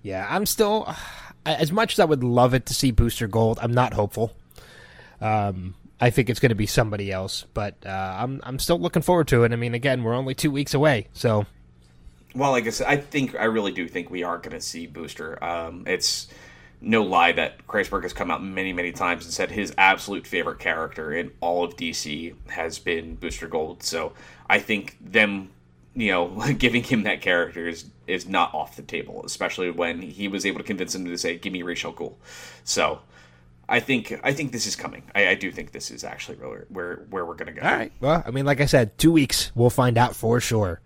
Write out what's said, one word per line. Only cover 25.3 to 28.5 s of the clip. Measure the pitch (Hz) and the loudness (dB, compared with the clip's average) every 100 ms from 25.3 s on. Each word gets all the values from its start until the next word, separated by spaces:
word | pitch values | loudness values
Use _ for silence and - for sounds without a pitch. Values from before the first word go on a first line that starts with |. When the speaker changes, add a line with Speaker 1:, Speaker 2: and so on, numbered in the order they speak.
| 98 95 _ _ _ _ - | 0 -10 _ _ _ _ -4
Speaker 2:
you | 107 | 0
know, | 92 87 98 123 | 2 0 -2 -2
<laughs> | 120 | 2
giving | 123 120 | 2 2
him | 120 120 | 0 0
that | 101 92 | 0 -2
character | 95 87 85 90 85 | 2 2 0 -4 -8
is, | 82 - _ - | -8 -14 _ -6
is | 92 90 | -6 0
not | 95 85 | 0 2